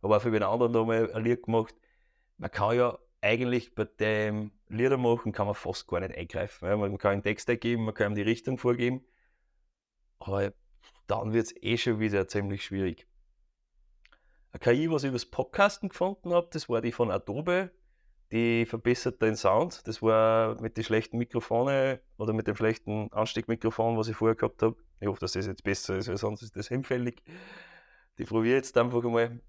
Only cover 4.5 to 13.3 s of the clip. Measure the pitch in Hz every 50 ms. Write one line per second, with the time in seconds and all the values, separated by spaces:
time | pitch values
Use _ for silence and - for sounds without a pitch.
4.5 | _ _ _ _ - 113 120 131 135 131 123 117 117 117 - 110 98 - 104 101
5.5 | 101 - - - 95 - - - - 87 95 95 - - 87 82 - - 90 101
6.5 | - - - 90 101 107 104 101 101 98 - 104 98 98 98 104 104 - - -
7.5 | 120 117 - 117 120 117 113 110 107 - 107 101 104 104 101 107 117 117 - -
8.5 | 131 123 - 123 123 120 127 120 127 131 - _ _ _ _ _ _ _ _ _
9.5 | _ _ _ _ _ _ _ _ _ _ _ _ _ _ - - 98 101 98 98
10.5 | 101 _ _ _ _ _ _ - _ _ _ _ 101 107 113 110 110 117 110 -
11.5 | - - - - 113 117 - 131 117 107 110 110 101 98 95 92 - 104 101 98
12.5 | 98 95 - - 98 98 95 90 80 - - _ _ _ _ _